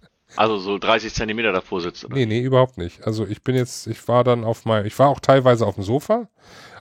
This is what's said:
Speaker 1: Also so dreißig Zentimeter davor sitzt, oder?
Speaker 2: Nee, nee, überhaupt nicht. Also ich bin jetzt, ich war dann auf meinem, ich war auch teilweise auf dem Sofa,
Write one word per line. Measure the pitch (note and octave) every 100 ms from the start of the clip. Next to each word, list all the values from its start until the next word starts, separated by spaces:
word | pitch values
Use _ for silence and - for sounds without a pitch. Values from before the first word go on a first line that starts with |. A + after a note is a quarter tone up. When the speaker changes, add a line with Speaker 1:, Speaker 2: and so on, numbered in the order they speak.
| _ _ _ -
Speaker 1:
Also | A2 G#2
so | F#2 G2+
dreißig | F#2 A2+ G#2+
Zentimeter | - A2 A2 A2+
davor | F#2 - F#2+
sitzt, | E2+ -
oder? | -
Speaker 2:
Nee, | C3+ A2+
nee, | A2
überhaupt | B2+ C3 B2+ -
nicht. | F2 - -
Also | A2 G2
ich | G#2+
bin | - B2+
jetzt, | B2 - -
ich | G#2+ -
war | A#2+
dann | B2 A#2+
auf | A2+ A2+
meinem, | A2+ G#2+ G#2
ich | -
war | C#3
auch | C3+
teilweise | - C3+ B2+ A#2 G#2
auf | G2
dem |
Sofa, | F#2+ C3+ - A3+ A3+ _ _ - - -